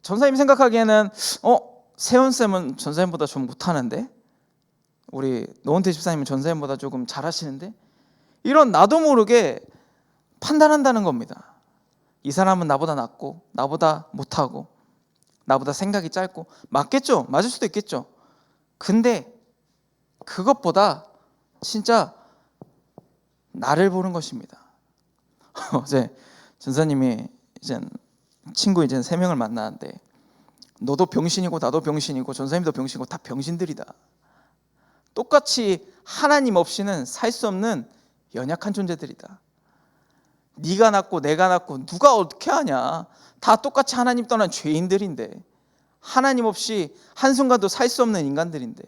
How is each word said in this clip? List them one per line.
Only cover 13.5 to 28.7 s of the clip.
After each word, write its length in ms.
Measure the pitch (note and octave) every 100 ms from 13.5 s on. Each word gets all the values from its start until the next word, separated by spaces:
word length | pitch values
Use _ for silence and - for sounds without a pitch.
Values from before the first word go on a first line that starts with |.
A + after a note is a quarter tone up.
나보다 560 | - C3+ D#3 D#3+ D#3 D#3+
못하고, 540 | - C#3 - C3+ - D#3+ _ _ _ _ _ _ _ -
나보다 260 | C3+ C3+
생각이 380 | C#3+ G3 G3+ D#3+
짧고, 360 | F#3 F#3 - E3 _ -
맞겠죠? 560 | - D3 C4+ C4+ G#3+ B2
맞을 180 | C#3 A3
수도 160 | - G#3+
있겠죠. 400 | G#3 G3+ C3 - _ _ _ _ _ _ _
근데 560 | - G#3+ A#3 G#3 - _ _ _ _ _ _ _ _ _ -
그것보다 800 | - G3 C4+ F3 E3 G3+ C#3+ - _ _ _ _ _
진짜 520 | - A3 G#3 A#3 E3 - _ _ _ _ - _ _ - _ _ _ _ _
나를 360 | - B2+ D3+ G3
보는 240 | F#3 F#3
것입니다. 460 | E3+ D3 A#2+ - - _ _ _ _ _ _ _ _ _
<laughs> 180 | - -
어제 420 | C3+ C#3 C#3 A#2 - - - _ _
전사님이 680 | - C3+ D#3 C#3 C3 A2 B2 _ _ -
이젠 260 | - E2 - - _ _ _ _ -
친구 320 | - G#3